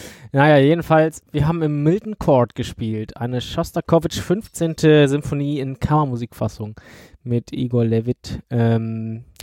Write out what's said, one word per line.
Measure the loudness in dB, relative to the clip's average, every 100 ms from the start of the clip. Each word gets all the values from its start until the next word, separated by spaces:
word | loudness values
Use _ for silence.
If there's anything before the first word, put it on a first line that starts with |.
| -20 -20 -4
Naja, | 2 6 6
jedenfalls, | 4 2 2 2 2 -2 _
wir | -2 0
haben | 0
im | -2 0
Milton | 0 0 -4 -6
Court | 2 2 2 -2
gespielt. | -10 -8 -6 -6 -8 -8
Eine | -6 -6
Schostakowitsch | -6 -6 -6 -6 0 0 0 -6
fünfzehnte | -4 -4 -4 -6 -6 2 4 6 4
Sinfonie | 2 -4 -6 -4 -4
in | -6 -6
Kammermusikfassung | 0 0 0 -4 -8 -8 -8 -6 -12 -14 -20 -20 -20 _ -4
mit | -4 -4
Igor | -6 -2 0
Levit. | 2 0 -2 -6 -8 -14 -6
Ähm, | 0 2 2 -2 -6 -8 -10 -14 -20